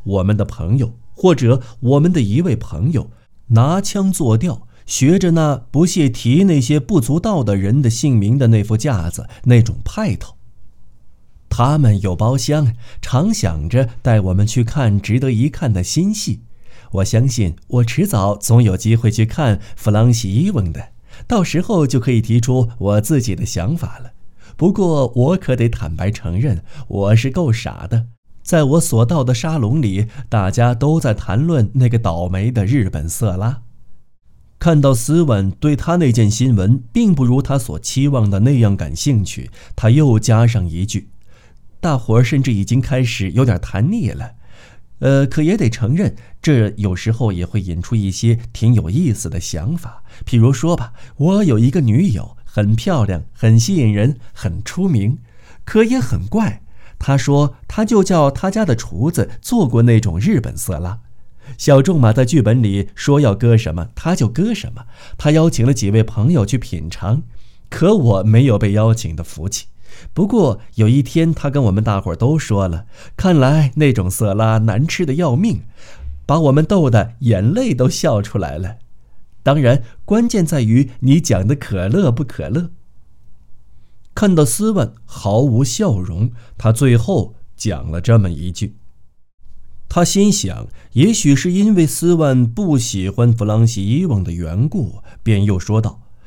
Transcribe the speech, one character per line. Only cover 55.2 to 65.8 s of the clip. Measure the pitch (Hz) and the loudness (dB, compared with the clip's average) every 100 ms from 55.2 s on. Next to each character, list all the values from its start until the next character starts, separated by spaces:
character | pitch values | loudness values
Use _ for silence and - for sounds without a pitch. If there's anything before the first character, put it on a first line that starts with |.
| - - - - - | -8 -20 -20 -16 -2
可 | 214 | 2
也 | 226 262 | 2 0
很 | 240 - 98 | -2 -4 -2
怪， | 220 185 110 - - - - | -2 -2 -4 -14 -18 -18 -10
她 | - 131 | 0 0
说 | 143 143 143 - - | 2 2 2 -2 -10
她 | - | -4
就 | 214 220 | 2 2
叫 | 190 175 143 | 4 4 2
她 | 139 190 | 0 -4
家 | 214 190 | -2 0
的 | |
厨 | 117 - 82 147 | -2 -4 -4 -2
子 | 156 95 - | 0 -4 -4
做 | - 240 139 | -4 0 2
过 | 117 | 4
那 | 120 113 | 4 4
种 | 110 82 | 2 -2
日 | 151 170 | 0 0
本 | - - | -2 -8
色 | - 80 | -8 -6
拉。 | 87 104 - - - - - 127 | -6 -10 -14 -18 -18 -18 -18 -6
小 | - 139 | 4 4
仲 | 139 165 | 6 4
马 | 113 | 4
在 | 113 | 4
剧 | 123 160 | 2 2
本 | 107 120 | 2 2
里 | 107 98 98 - | 2 -2 -4 -6
说 | - 143 | 0 2
要 | 131 101 | 2 2
割 | 120 113 | 4 2
什 | 92 82 | 2 -6
么， | 82 - | -8 -8
她 | 160 180 | -4 0
就 | 113 | -2
割 | 117 214 | -2 -2
什 | 220 117 | -4 -8
么。 | - - - - - | -12 -16 -18 -14 -4
她 | 147 | 0
邀 | 160 165 | 4 2
请 | - 131 | 2 0
了 | |
几 | 143 | 0